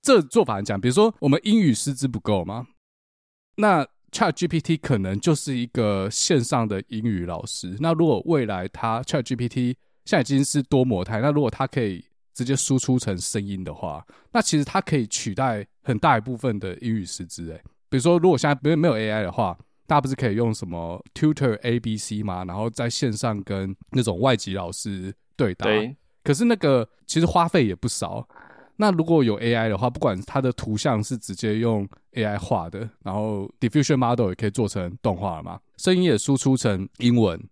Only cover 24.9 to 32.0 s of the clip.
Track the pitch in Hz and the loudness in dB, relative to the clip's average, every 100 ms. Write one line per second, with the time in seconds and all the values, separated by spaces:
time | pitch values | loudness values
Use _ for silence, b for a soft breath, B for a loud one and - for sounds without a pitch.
24.9 | 98 92 - _ - 120 90 101 107 110 | -8 -8 -12 _ -4 -2 -2 0 0 0
25.9 | 139 _ _ - 143 233 220 156 131 113 | -8 _ _ -2 2 2 2 4 2 0
26.9 | _ - 160 165 180 170 180 113 90 117 | _ -4 0 2 4 4 4 2 0 -4
27.9 | - 85 101 120 B B B B _ 208 | -4 -6 -8 -12 B B B B _ 2
28.9 | 175 165 165 123 104 117 117 113 98 131 | 2 4 4 4 2 2 2 2 0 0
29.9 | 123 139 92 104 139 131 120 - 107 156 | 0 0 0 -2 -2 0 -2 -4 -2 0
30.9 | 113 107 123 - 95 110 107 117 110 101 | 0 -2 -6 -8 -4 -2 0 0 0 -2
31.9 | - | -10